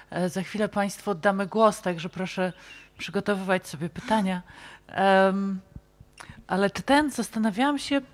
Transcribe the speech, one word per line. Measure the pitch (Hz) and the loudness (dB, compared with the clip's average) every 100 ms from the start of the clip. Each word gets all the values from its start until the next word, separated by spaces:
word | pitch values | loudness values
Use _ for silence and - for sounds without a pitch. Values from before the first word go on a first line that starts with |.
| - | -8
e, | 165 180 | -4 -2
za | 190 | -2
chwilę | 175 208 208 | -6 -4 -2
państwu | 208 202 - 208 | -2 -4 -4 -6
oddamy | 170 202 190 196 | 0 0 0 -2
głos, | 214 220 - | 4 4 4
także | 180 170 156 | -6 -6 -8
proszę | 180 185 - 185 - - - - - | -8 -6 -2 -4 -4 -18 -20 -20 -14
przygotowywać | - 196 202 196 190 185 - | -6 -4 -2 -2 0 -2 -2
sobie | 143 165 | -8 -8
pytania, | - - 220 190 185 - - - - - | -8 0 0 2 -2 -8 -20 -20 -20 -8
em, | - 196 190 190 196 196 190 - - _ _ - - - - - | 2 6 6 6 2 -2 -6 -10 -20 _ _ -20 -20 -20 -16 -4
ale | 185 202 | 0 0
czytając | - - 285 302 | -2 2 4 2
zastanawiałam | 240 214 226 220 190 277 277 | -2 -6 0 0 2 0 0
się, | - 277 277 | -2 -2 -2